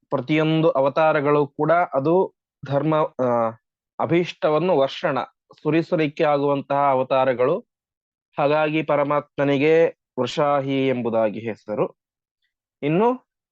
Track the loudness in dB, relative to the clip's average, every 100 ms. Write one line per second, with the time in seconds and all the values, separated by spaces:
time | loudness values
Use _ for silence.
0 | -8 -6 -2 0 2 2 2 2 0 2
1 | 2 2 2 2 0 -2 0 0 0 -2
2 | 0 0 0 _ _ _ -4 -2 0 0
3 | -2 -2 -2 0 -2 -6 _ _ _ -8
4 | -2 0 -2 -4 -2 0 0 0 0 -2
5 | -4 -4 -6 _ _ -8 -2 -2 0 -2
6 | -2 0 0 2 0 -2 -2 0 2 0
7 | 0 0 2 2 0 0 -6 _ _ _
8 | _ _ _ -2 0 2 0 -2 -2 0
9 | 0 -2 -4 -4 0 2 4 4 2 0
10 | _ -6 -6 -2 0 0 0 -2 0 -2
11 | -2 0 -2 -2 -10 -12 -8 -4 -4 -6
12 | _ _ _ _ _ _ _ -8 -2 0
13 | 0 -2 _ _ _